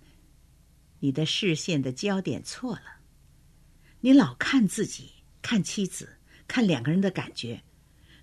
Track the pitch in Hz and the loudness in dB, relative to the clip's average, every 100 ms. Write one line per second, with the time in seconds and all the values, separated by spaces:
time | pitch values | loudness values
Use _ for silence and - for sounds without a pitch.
0 | - - _ _ _ _ _ _ _ - | -16 -20 _ _ _ _ _ _ _ -4
1 | 139 139 156 - 196 156 - 147 131 131 | -2 0 -2 0 0 -2 -2 -2 -2 -2
2 | 202 190 175 104 - - 247 160 - - | -2 -2 -2 -6 -8 -10 -8 -8 -12 -20
3 | _ _ - - - - - - - - | _ _ -20 -20 -20 -20 -20 -20 -20 -2
4 | 254 277 143 - - 269 196 - - - | 6 6 6 0 0 4 2 0 -6 -8
5 | - - - - - 220 - - 185 - | -18 -20 -20 -14 -2 -2 -2 -4 -6 -6
6 | - - _ - - 254 202 127 123 185 | -14 -20 _ -20 -6 0 2 2 0 0
7 | 190 165 - - 120 117 - _ _ _ | 0 -2 -8 -8 -10 -10 -14 _ _ _
8 | - - | -20 -16